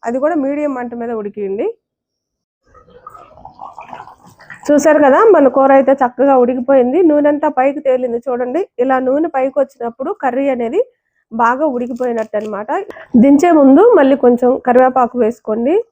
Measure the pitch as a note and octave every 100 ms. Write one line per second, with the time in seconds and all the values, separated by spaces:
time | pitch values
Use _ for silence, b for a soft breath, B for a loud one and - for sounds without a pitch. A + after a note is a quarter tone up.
0 | - B3 C#4+ E4 C4+ D4 D4 B3+ A#3+ A#3+
1 | A#3+ A#3 G#3 G3+ G3+ G3 F4 A#4 _ _
2 | _ _ _ _ _ _ _ C6+ C6+ -
3 | - - - - - _ - - - -
4 | - - - _ - - - D4 D#4 D4+
5 | D4 C#4 A4+ F4 C4+ C4 C4+ C4+ C4+ C4+
6 | B3 B3 C#4 C4+ B3 C4 B3 C#4 B3 C#4+
7 | F4 D4 D4 D4 D4+ D4 C4 C#4+ C#4 B3+
8 | B3+ A#3 A#3+ A#3+ B3 C4+ G4+ - B3+ C4
9 | B3+ C#4 E4 C4+ C4 C#4 C4+ _ A#3 A#3
10 | C#4 G4+ C4+ B3 C#4 B3+ A#3 D#4 B4+ _
11 | _ _ _ A3 A#3 B3+ D#4 B3 A#3+ A#3+
12 | B3 A#3 A3 C4 A3 G3+ G#3+ D#4+ G#4 B
13 | B A#3+ C4 C#4+ F4 D#4+ C#4 C#4 A4+ G#4+
14 | C4+ C#4 B3 A#3+ B3 B3+ - B3 B3+ B3+
15 | A#3+ A#3+ A3+ A#3 - G#3+ A#3+ F#4 A#4